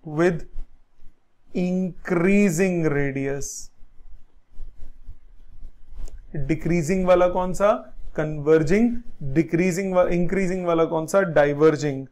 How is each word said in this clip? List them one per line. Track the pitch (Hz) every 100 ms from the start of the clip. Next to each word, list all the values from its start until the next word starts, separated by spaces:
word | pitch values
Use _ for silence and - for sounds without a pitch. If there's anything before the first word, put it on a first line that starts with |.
| 156
with | 151 175 165 - - - - _ - - - _ _ - 208
increasing | 180 185 185 - - 180 175 202 202 160 190 175 156
radius। | 143 139 135 139 139 - - - - - - - - - - _ - - - - - - - - - - - - - - - - - -
डिक्रीजिंग | 160 135 160 160 175 151 190
वाला | 180 180 180
कौन | 185 185
सा? | 180 202 240 - - -
कन्वर्जिंग। | - 156 151 143 160 151 202 240 240 - -
डिक्रीजिंग | 139 135 156 165 185 170 190
वा-, | 180 175
इंक्रीजिंग | 175 180 190 190 185
वाला | 175 165
कौन | 160 160 156
सा? | 196
डाइवर्जिंग। | 190 151 147 143 160 151 147 135 135